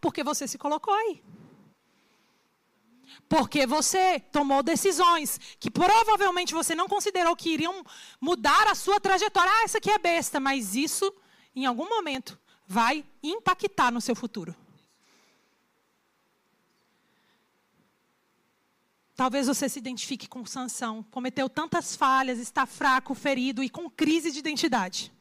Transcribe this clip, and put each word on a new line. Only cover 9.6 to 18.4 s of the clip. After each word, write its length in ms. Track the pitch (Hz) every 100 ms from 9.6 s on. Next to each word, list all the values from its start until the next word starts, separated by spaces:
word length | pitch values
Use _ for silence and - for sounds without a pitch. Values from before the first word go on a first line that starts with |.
essa 140 | 453 440
aqui 120 | 392
é 80 | 415
besta", 400 | 349 339 - 294
mas 360 | 269 269 208
isso, 360 | 208 302 - 392 392 _ _ _ -
em 80 |
algum 240 | 262 240 349
momento, 500 | 466 339 262 - - _ _ _
vai 380 | 196 226 302 285 _
impactar 680 | 294 415 381 359 403 - 262
no 100 | 240
seu 140 | -
futuro. 400 | 233 233 - 165 175 _ _ _ _ _ _ _ _ _ _ _ _ _ _ _ _ _ _ _ _ _ _ _ _ _ _ _ _ _ _ _ _ _ _ _ _ _ _